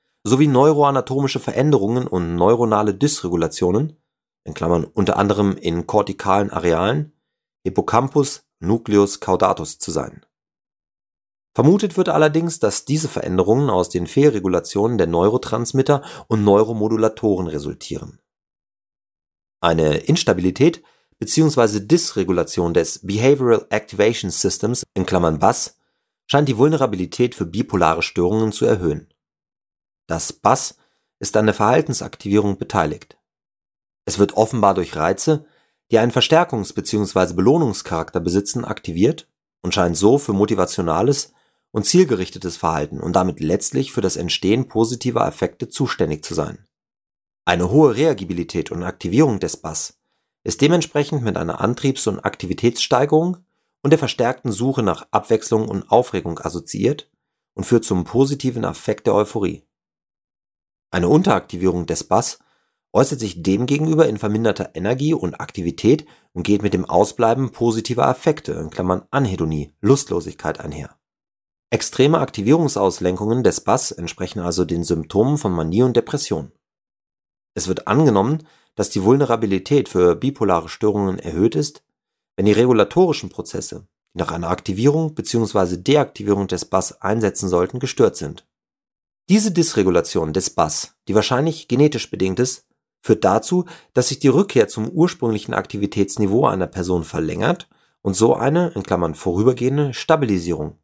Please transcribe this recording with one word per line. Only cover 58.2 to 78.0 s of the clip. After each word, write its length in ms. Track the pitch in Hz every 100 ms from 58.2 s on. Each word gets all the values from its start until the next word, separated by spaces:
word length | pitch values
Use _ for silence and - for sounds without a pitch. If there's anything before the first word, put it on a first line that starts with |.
| 135 143 131 120 107
Affekt 420 | 82 - 107 107
der 80 | 101
Euphorie. 480 | 104 110 90 80 _ _ _ _ _ _ _ _ _ _ _ _ _
Eine 200 | 92 87
Unteraktivierung 760 | 151 104 98 - 87 92 87 80
des 180 | 82 -
bas 340 | 98 - - _ _ _ _ _
äußert 260 | 110 131 139
sich 240 | 107 87
demgegenüber 640 | 92 101 123 143 156 156 156
in 100 | 107
verminderter 540 | 107 107 113 98 -
Energie 400 | 82 98 131 151
und 220 | 160 90 -
Aktivität 720 | - - 82 - 107 147 - _ _
und 100 | 87
geht 200 | 95 101
mit 100 | 104
dem 120 | 92 -
Ausbleiben 640 | 87 104 - 113 123 127
positiver 560 | - 117 113 110 120 135
Affekte, 460 | 127 160 151 -
in 160 | 80 78
Klammern 360 | - 92 92 -
Anhedonie, 640 | 139 117 92 80 78 71 _
Lustlosigkeit, 800 | 104 139 - 85 85 87 80 -
einher. 380 | 76 73 69 _ _ _ _ _ _ _ _
Extreme 500 | 113 - - 139 165
Aktivierungsauslenkungen 1200 | 135 - 101 165 151 104 95 - 90 92 104 123
des 160 | 104 -
bas 320 | - 123 -
entsprechen 480 | - 85 - 90 101
also 240 | 87 85
den 220 | 85 85 82
Symptomen 520 | 82 80 95 127 147
von 140 | 101
Manie 320 | 85 80 101
und 140 | 127 -
Depression. 560 | - 143 - 80 67 _ _ _ _ _ _ _ _ _ _ 107
Es 120 | 95
wird 220 | 85 -
angenommen, 580 | 120